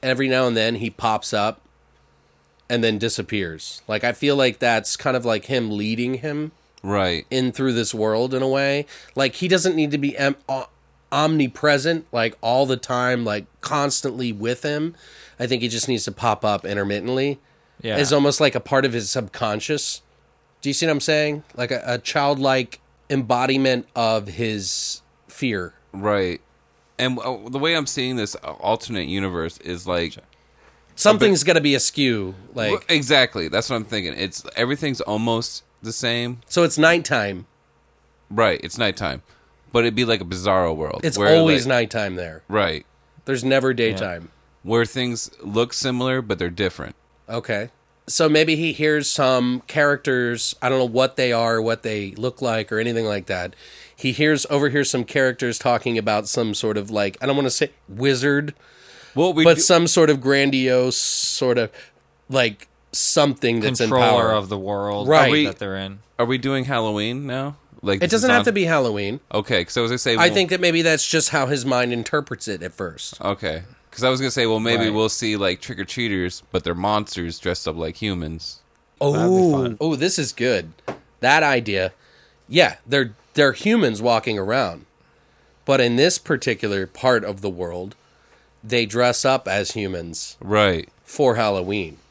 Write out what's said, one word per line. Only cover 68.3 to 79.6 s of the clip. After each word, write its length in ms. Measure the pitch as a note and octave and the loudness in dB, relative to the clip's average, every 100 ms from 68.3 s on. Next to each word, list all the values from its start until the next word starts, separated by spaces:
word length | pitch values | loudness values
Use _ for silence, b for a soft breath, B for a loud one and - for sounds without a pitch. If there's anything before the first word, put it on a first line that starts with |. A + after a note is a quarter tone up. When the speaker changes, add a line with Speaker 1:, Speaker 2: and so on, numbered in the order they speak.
Speaker 1:
have 100 | A#3+ | 4
Speaker 2:
on 40 | A3 | 4
Speaker 1:
to 60 | |
be 120 | G3+ | 2
Halloween. 560 | E3+ D#3+ B2 G#2 G2+ C3 _ | 2 2 2 0 -2 -6 _
Speaker 2:
Okay, 320 | G#2+ G#2 G#2+ | -6 0 0
'cause 120 | F2 - | 0 -2
I 20 | |
was 100 | A#2 | -2
gonna 80 | B2 | -2
say, 160 | C3 A2+ | 0 4
Speaker 1:
I 100 | E3+ | 4
Speaker 2:
well 80 | |
Speaker 1:
think 160 | G2+ F3+ | 4 0
that 100 | F#3 | 0
maybe 220 | F3+ E3 | 2 2
that's 240 | E3 D#3 - | 2 2 2
just 220 | D#3+ - | 0 2
how 160 | D#3 C3 | 0 0
his 180 | C#3+ | -2
mind 280 | B2+ B2 B2 | 0 0 0
interprets 560 | A#2+ G#2+ D3+ C#3+ A#2+ - | -2 -2 -4 -4 -10 -8
it 140 | F#2+ | -8
at 120 | F2 | -10
first. 440 | - F2+ D2 - - | -10 -10 -8 -14 -6
Speaker 2:
Okay. 400 | G2 G2 F#2+ D#2 F2+ - _ | -6 -4 -4 -6 -10 -20 _
'Cause 120 | - | -2
I 60 | B2+ | 0
was 100 | C3 | 0
gonna 120 | C3+ | 0
say, 120 | C3 A#2 | 0 0
well, 120 | A2 | 2
maybe 280 | A#2 A#2 A2+ | 2 2 2
Speaker 3:
Right. 60 | |
Speaker 2:
we'll 160 | G#2 A2 | 0 0
see, 280 | - A2+ G#2 | 0 -2 0
like, 240 | G2 F2+ | 0 -2
trick-or-treaters, 840 | - G#2 F#2+ - A#2 F#2+ F2+ - _ | -8 -10 -8 -4 -2 -2 -2 -6 _
but 140 | F#2 | -6
they're 100 | F2 | -4
monsters 640 | F2 G2 G#2+ G#2 - E2+ E2 | -2 0 0 -2 -8 -8 -6
dressed 300 | F2+ F2 - | -4 -4 -4
up 80 | D#2+ | -6
like 260 | D#2+ E2 | -8 -6
humans. 560 | G#2+ F2+ D#2 D#2+ - - _ _ _ _ | -6 -4 -6 -10 -12 -16 _ _ _ _
Speaker 1:
Oh, 120 | C#3+ | 0
Speaker 3:
That'd 240 | D3 F3 F#3 | 2 4 4
be 160 | F3+ | 4
fun. 240 | C#3 | 2